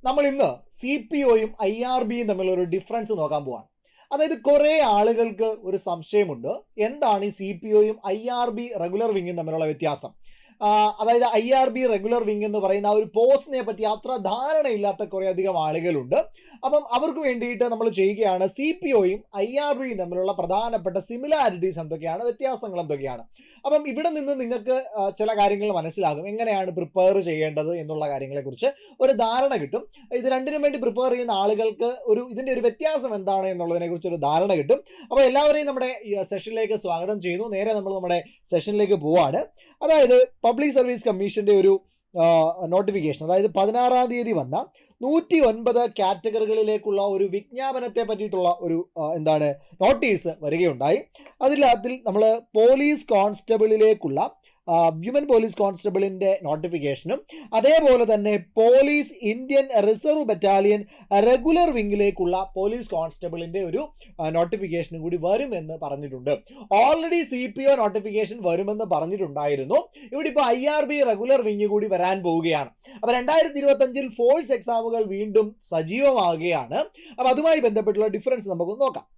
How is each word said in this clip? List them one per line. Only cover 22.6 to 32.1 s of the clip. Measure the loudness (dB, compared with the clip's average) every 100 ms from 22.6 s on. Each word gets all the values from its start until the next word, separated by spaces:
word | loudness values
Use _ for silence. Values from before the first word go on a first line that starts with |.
| -8 -8
എന്തൊക്കെയാണ്. | -6 -6 -6 -10 -16 _ _ _ 0
അപ്പം | 0 0
ഇവിടെ | -4 -4 -4
നിന്ന് | -6 -4
നിങ്ങൾക്ക്, | -4 -6 -2 -4 -4 -4
ആ, | -4 -2
ചില | -4 2
കാര്യങ്ങൾ | 2 2 -2 -4
മനസ്സിലാകും, | -4 -4 -4 -4 -8
എങ്ങനെയാണ് | -6 -2 -2 -4 -6
പ്രിപ്പയർ | -6 2 2 2 0
ചെയ്യേണ്ടത് | -2 -2 -2 -4 -6
എന്നുള്ള | -6 -6 -4
കാര്യങ്ങളെക്കുറിച്ച് | -6 -6 -8 -10 -4 -4 -4 -20 _
ഒരു | 2 2
ധാരണ | 0 0 0 -2
കിട്ടും. | -4 -8 -10 -20 -8 -4
ഇത് | -2 -2
രണ്ടിനും | -2 -2
വേണ്ടി | -2 -2 -4
പ്രിപ്പയർ | -2 -2
ചെയ്യുന്ന | -2 -2
ആളുകൾക്ക് | 0 0 0 -2 -2 -6 -4 -2